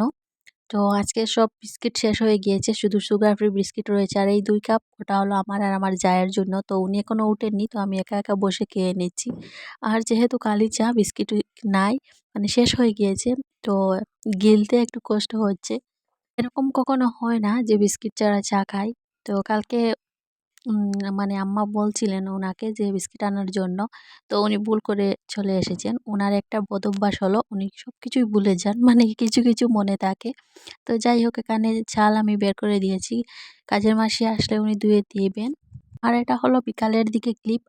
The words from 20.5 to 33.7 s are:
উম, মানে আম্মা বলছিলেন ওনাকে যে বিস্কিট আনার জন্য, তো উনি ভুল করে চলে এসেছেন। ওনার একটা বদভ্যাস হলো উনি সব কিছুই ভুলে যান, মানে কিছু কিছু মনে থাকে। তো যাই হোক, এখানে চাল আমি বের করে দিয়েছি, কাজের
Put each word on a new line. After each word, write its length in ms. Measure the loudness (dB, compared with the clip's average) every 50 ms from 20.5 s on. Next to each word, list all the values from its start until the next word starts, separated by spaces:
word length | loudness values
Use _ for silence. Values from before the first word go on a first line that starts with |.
| _ _ -6
উম, 160 | -4 -2 -2 0 -2 -2 -4 -4 -4 -4
মানে 180 | -4 -4 -2 -2
আম্মা 260 | -4 -4 -2 -2 -2 -2 -2
বলছিলেন 520 | 0 0 0 0 0 -2 -2 -2 -2 -2 -4
ওনাকে 400 | -4 -6 -4 -4 -6 -6 -6 -6 -6 -4
যে 120 | -2 -2 -2
বিস্কিট 300 | -2 -4 -6 -8 _ -4 -4
আনার 260 | -2 -2 -2 -4 -2
জন্য, 280 | -2 -2 -2 -2 -2 -4 -6 -6 -8 -16 -20 -20 -20 -18 _
তো 100 | -2 0 0
উনি 160 | 2 2 0
ভুল 220 | 0 0 0 0 0 0
করে 240 | -2 -2 0 0 0 0 -4 _ -10
চলে 240 | -6 -4 -2 0 0
এসেছেন। 380 | 0 0 -2 -4 -6 -6 -6 -6 -6 -6
ওনার 280 | -6 -4 -2 0 0 0
একটা 240 | 0 -2 -2 -4 -4 -4
বদভ্যাস 520 | -4 -6 -4 -2 -2 -2 0 0 0 0 0
হলো 200 | 0 0 0 0 -2 -4
উনি 160 | -8 -6 -6 -8 -10
সব 180 | -12 -20 -20 -20 -14
কিছুই 260 | -10 -4 0 0 0
ভুলে 280 | 2 2 2 2 2 0
যান, 200 | 0 0 -2 0 4 6
মানে 200 | 6 6 6 4 4 2
কিছু 220 | 0 -2 0 2 4
কিছু 240 | 4 4 2 2 2 2
মনে 260 | 2 2 2 0 0
থাকে। 320 | 0 -2 -2 -2 _ -8 -12 -12 _ _ _ _ -20 -20 -20 -20 _ -6
তো 80 | -4 -2
যাই 220 | 0 2 4 4 4
হোক, 140 | 2 0 0
এখানে 300 | -4 -4 -2 -2 0 2 0 0 -2 -4
চাল 260 | -4 0 4 4 4 4
আমি 160 | 4 2 2 2
বের 180 | 2 2 0 0
করে 220 | 0 0 0 0 2
দিয়েছি, 360 | 0 0 -2 -2 -4 -4 -4 -4 -4 -6 -10 -20 -20 -20 -20 _ _
কাজের 280 | -2